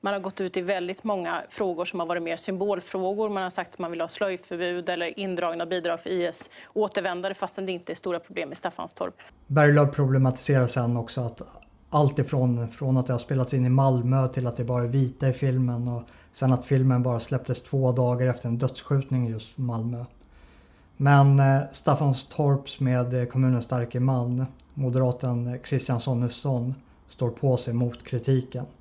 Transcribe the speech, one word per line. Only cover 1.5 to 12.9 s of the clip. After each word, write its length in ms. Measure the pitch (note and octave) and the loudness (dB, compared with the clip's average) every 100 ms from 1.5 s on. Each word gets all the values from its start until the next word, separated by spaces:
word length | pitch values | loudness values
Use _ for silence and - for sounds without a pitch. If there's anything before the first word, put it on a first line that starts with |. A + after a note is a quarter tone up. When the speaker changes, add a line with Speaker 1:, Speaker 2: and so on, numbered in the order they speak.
| - G3 E3 | -6 -4 -4
Speaker 1:
som 160 | F3 F3+ | -6 -6
har 60 | E3+ | -4
varit 160 | F3 | -4
mer 140 | E3 E3 | -4 -8
symbolfrågor. 920 | - F#3+ G3+ F#3+ - F#3+ F#3 G3+ A3 | -6 -4 -2 -2 -4 -4 -4 -2 -4
Man 140 | G3+ | -4
har 80 | F#3 | -6
sagt 220 | F3 F3 | -6 -10
att 60 | - | -8
man 120 | F3 | -8
vill 100 | E3+ | -6
ha 80 | E3+ | -6
slöjförbud 800 | - G3+ F3+ - F3 F3 F3 F3+ | -4 -4 -4 -8 -6 -4 -4 -4
eller 300 | F3 E3+ - | -4 -6 -6
indragna 480 | G3 F3+ F3 E3+ E3+ | -6 -4 -4 -4 -4
bidrag 340 | F3+ E3+ E3+ | -4 -2 -4
för 100 | - | -4
I 160 | F#3 F3 | -2 -2
S-återvändare, 1080 | D#3+ - - - - G#3+ - F#3 F3 F#3+ | -4 -10 -14 -10 -2 -2 -2 -4 -4 -6
fastän 320 | G3 F#3 - F#3+ | -6 -8 -6 -6
det 60 | |
inte 200 | F3+ F3 | -8 -8
är 40 | E3 | -8
stora 240 | F#3+ E3+ | -6 -6
problem 320 | - - D#3 | -6 -10 -8
i 20 | |
Staffanstorp. 600 | E3 F3+ - E3+ - F#3 - - - _ | -8 -8 -8 -12 -6 -8 -8 -20 -20 _
Speaker 2:
Berglöf 480 | C#3+ D3 D3 C#3+ | 4 6 6 4
problematiserar 720 | C#3+ C3+ C3+ C3 C3 - C3 B2 | 2 2 4 2 0 0 2 2
sen 300 | C3 A#2+ A#2+ | 0 0 -2
också 240 | A#2 - | -4 -6
att 220 | A#2+ - - - - _ _ | -6 -8 -20 -20 -20 _ _
allt 280 | D3+ C#3+ C#3+ | 2 2 2
ifrån, 500 | C#3+ C#3+ B2+ A#2+ A#2 | -2 0 2 0 -2
från 280 | - C3+ | -4 0